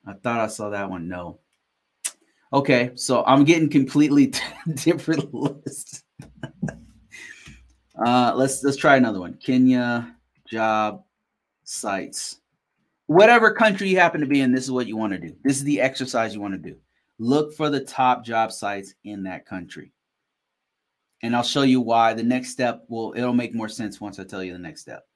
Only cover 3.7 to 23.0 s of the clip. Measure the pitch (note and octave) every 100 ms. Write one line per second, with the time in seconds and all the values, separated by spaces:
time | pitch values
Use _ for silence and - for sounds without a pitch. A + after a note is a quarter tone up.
3.7 | D3 C3 D3 D3+ C#3+ C3 - - - E3
4.7 | C#3+ E3 D#3+ - D3 - - C#3+ - C#3
5.7 | - - - _ - - - - _ -
6.7 | - - _ _ - - - - - _
7.7 | _ _ - A#2 B2+ A#2+ - C3 - C#3
8.7 | C3+ D#3 C3+ A#2 F#2+ F2 - - B2+ B2+
9.7 | B2+ B2 A#2+ A#2+ - _ _ _ A2 A2
10.7 | A2 G#2+ F#2+ _ _ _ _ _ _ -
11.7 | - G#2+ G2 - - - - _ _ _
12.7 | _ _ _ - D#3+ A3 A#3+ A3 - A3
13.7 | G3 G3 F#3 E3+ E3 C#3 C#3 C3 B2+ C3
14.7 | B2+ A2+ A2 G#2+ F2+ E2 - C3+ C3+ C#3
15.7 | D3 C3 - B2+ A#2+ A2 G#2+ G2+ F#2+ -
16.7 | D2+ _ _ _ _ A#2 D3 D3+ - D3+
17.7 | C#3+ C3 - B2+ B2 A2+ A2+ A2+ - G2+
18.7 | G2+ G2 _ G2+ G2+ F#2+ F2+ _ F#2 F2
19.7 | D#2+ - _ _ _ _ _ _ _ _
20.7 | _ _ _ _ _ A#2 A#2+ A#2+ D3 C3+
21.7 | B2+ A2+ A2+ A2+ A2+ A#2 B2+ B2+ - B2
22.7 | A#2 _ A2+